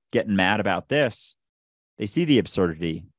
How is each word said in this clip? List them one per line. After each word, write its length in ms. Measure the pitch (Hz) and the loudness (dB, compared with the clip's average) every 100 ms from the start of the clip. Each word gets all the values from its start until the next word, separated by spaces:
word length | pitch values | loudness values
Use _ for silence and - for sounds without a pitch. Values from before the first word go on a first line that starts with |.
| _ | _
getting 240 | 117 107 98 | -2 0 2
mad 240 | 92 104 | 2 2
about 280 | 101 90 - | 0 -2 -2
this, 480 | 143 127 - - - _ _ _ _ _ - | 0 0 -4 -16 -20 _ _ _ _ _ -10
they 100 | 104 | -4
see 180 | 160 | -2
the 140 | 165 127 | 4 4
absurdity 680 | 82 - 87 78 85 85 - | 4 0 -2 -2 -6 -6 -10